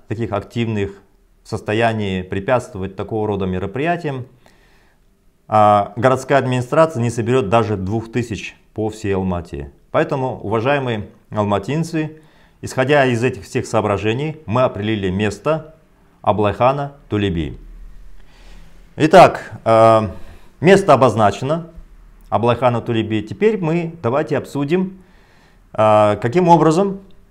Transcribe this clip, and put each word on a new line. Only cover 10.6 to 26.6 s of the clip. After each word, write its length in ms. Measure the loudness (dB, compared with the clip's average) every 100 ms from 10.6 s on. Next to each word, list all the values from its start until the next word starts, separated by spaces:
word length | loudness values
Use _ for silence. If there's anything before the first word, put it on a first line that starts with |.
| 0 0 -2 -6 -8 -18 -8
алматинцы, 920 | -4 -2 -2 -2 -4 -4 -4 -6 -10 _ _ _ _
исходя 440 | -8 -2 2 4 2
из 180 | 2
этих 200 | 0 -4 -6
всех 200 | -6 -2
соображений, 720 | -2 0 0 -2 -2 -4 -8 -4
мы 180 | 0
определили 460 | 0 -2 -4 -2 -2
место 680 | 0 -2 -2 -2 -2 -6 -20 _ _ _ _
Аблайхана 720 | -8 -2 -2 0 0 0 -6 -14 -8
Тулеби. 480 | -4 -2 -4 -6 -10 -18 -20 -20 -20 -18 -18 -20 -20 -20 -20 -20 -20 -12 -2
Итак, 560 | 6 8 8 6 -12 -6
э, 460 | 2 6 8 6 2 -6 -16 -18 -20 0
место 340 | 4 6 6
обозначено, 720 | 4 4 4 2 2 -2 -4 -6 -18 -20 -20 -20 -20 -4
Аблайхана 520 | 0 0 2 0 0
Тулеби. 400 | -2 -2 -2 -4
Теперь 360 | -6 -2 0 0
мы 380 | -2 -2 -4 -6
давайте 340 | -2 -2 -2 -4
обсудим, 640 | -4 -6 -2 -2 -2 -8 -20 _ _ _ _ _ _
э, 440 | 0 4 6 4 2
каким 280 | 0 2 4
образом 500 | 6